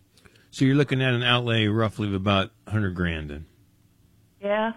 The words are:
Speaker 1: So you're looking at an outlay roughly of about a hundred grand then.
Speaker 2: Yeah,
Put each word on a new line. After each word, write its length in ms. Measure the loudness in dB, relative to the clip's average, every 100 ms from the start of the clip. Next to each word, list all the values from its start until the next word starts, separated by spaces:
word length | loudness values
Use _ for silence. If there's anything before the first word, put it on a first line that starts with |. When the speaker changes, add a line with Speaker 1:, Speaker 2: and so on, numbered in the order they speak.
| _ _ -20 _ _
Speaker 1:
So 120 | 0
you're 120 | 2 4
looking 260 | 2 0
at 120 | 0
an 100 | 0
outlay 440 | 2 2 2 2 2
roughly 400 | 2 0 -2 -4
of 60 |
about 380 | 0 2 2 0 -8 -6
a 40 |
hundred 240 | -2 -2 -2
grand 340 | -2 -4 -8
then. 160 | -12 -16 _ _ _ _ _ _ _ _ _
Speaker 2:
Yeah, 300 | -4 -2 -2